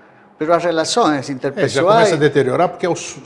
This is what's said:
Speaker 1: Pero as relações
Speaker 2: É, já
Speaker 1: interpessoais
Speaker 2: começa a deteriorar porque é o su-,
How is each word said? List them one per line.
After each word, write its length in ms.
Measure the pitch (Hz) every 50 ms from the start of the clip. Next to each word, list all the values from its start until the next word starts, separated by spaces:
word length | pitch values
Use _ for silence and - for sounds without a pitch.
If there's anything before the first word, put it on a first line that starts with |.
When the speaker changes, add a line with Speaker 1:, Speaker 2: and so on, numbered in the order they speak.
| - - _ _ _ _ _
Speaker 1:
Pero 180 | - 156 160 170
as 100 | 165 160
relações 540 | 175 165 160 156 - - 240 226 156 151 139
Speaker 2:
É, 40 |
já 100 | 127 147 139
Speaker 1:
interpessoais 520 | 123 - 139 - 214 151 131 - 139 165
Speaker 2:
começa 280 | 190 214 233 220 196 165
a 40 | 143
deteriorar 500 | 151 143 139 147 131 123 127 147 175 180
porque 160 | - - -
é 20 | 175
o 80 | 165
su-, 240 | - - - - 139 -